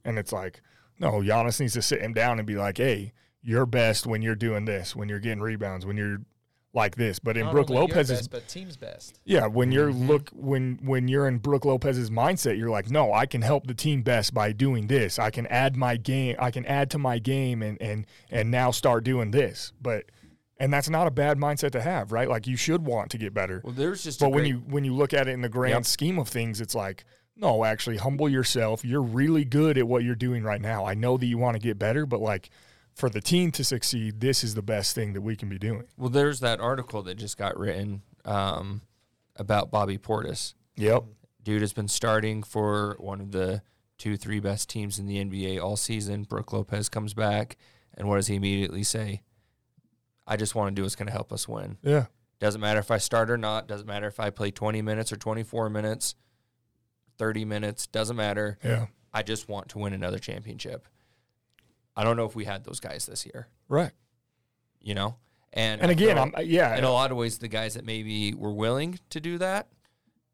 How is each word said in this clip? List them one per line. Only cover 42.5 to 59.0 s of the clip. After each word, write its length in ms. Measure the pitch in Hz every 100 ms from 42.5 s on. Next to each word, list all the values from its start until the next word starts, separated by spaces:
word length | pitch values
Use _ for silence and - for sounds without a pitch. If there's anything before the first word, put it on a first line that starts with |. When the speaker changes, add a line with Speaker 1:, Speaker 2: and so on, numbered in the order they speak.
| 107 104 104 104 101
Speaker 3:
one 200 | 98 98
of 120 | 98
the 320 | 95 92 98 - _ _ -
two, 180 | 107 101
three 220 | 107 107
best 300 | 101 101 -
teams 300 | 113 104 98
in 80 | 98
the 100 | 101
N 120 | 98
B 260 | 95 95 95
A 40 |
all 180 | 92 107
season. 440 | - 110 101 101
Brook 300 | 101 - -
Lopez 340 | 107 101 104 101
comes 260 | 113 104 101
back, 420 | 107 104 110 - _ _ _ -
and 100 | 101
what 100 | 101
does 100 | 95
he 80 | 98
immediately 480 | 98 98 98 95
say? 400 | 104 110 107 98 _ _ _ _ _ _ _ _ _ _ -
"I 100 | 107
just 160 | 107
wanna 180 | 113 101
do 120 | 98
what's 120 | 98 -
gonna 160 | 101
help 220 | 104 -
us 140 | 107 -
win. 300 | 110 98 104
Speaker 1:
Yeah. 240 | 143 147 120 _ _ -
Speaker 3:
Doesn't 220 | 104 107
matter 180 | 104 107
if 120 | 101
I 80 | 113
start 320 | - 117 113
or 60 | 120
not. 300 | 107 110 -
Doesn't 200 | 101 104
matter 180 | 101 104
if 120 | -
I 100 | 104
play 220 | 101 101
twenty 300 | - 107 107
minutes 280 | 107 107 110
or 40 | 104
twenty-four 540 | 110 110 110 113 110
minutes, 440 | 107 107 110 - - _ _ _ _ _ _ _ _ _ -
thirty 280 | 110 110 107
minutes. 420 | 104 107 104 -
Doesn't 280 | 110 110 120
matter. 420 | 104 101 104 101
Speaker 1:
Yeah. 240 | - 117 110 _